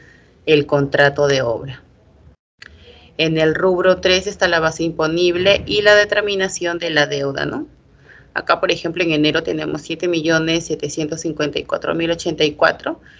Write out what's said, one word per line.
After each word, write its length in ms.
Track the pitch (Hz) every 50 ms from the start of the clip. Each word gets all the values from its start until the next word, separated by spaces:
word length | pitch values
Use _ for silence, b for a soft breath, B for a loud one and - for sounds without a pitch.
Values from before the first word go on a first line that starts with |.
| B B B B B B B B B
el 200 | 156 156 147 143
contrato 640 | - 151 139 139 139 139 143 143 139 143 - 147
de 160 | 139 139 131 127
obra. 380 | 117 113 - - 135 127 - - _ _ _ _ _ _ _ - - - _ _ _ _ - B B B B B B B B B B B
En 200 | - 160 160 160
el 180 | 160 156 160 156
rubro 460 | 160 180 190 180 180 180 185 180 180
tres 260 | 185 185 185 185 185
está 220 | 175 - - 190 180
la 100 | 170 165
base 240 | 160 160 156 - 165
imponible 800 | 165 165 - 160 156 160 175 180 175 170 175 180 196 202 - -
y 160 | - 196 208
la 140 | 208 208 208
determinación 840 | 208 208 208 202 208 208 202 202 190 190 196 190 - 180 170 170
de 120 | 170 170 165
la 180 | 156 151 147
deuda, 380 | 143 143 139 139 139 135 - -
¿no? 220 | - 214 269 320 - - _ _ _ b b b b b b b b b
Acá, 240 | - - - 170 170
por 120 | - 185
ejemplo, 320 | 175 - - 165 165 175 180
en 80 | 165
enero 300 | 156 151 151 151 151 165
tenemos 400 | 165 180 165 156 151 156 - 156
siete 260 | - - 165 160 180
millones 600 | 175 175 160 147 165 165 160 160 160 165 170 165
setecientos 540 | - 156 - - 143 - - 156 151 160 160
cincuenta 360 | - 165 151 - 147 147 - 156
y 40 | -
cuatro 320 | - 151 151 - - 165
mil 160 | 165 165 165
ochenta 320 | 170 170 - 175 160 151 156
y 100 | 147 147
cuatro 480 | - 165 165 - - - 277 339 - B B B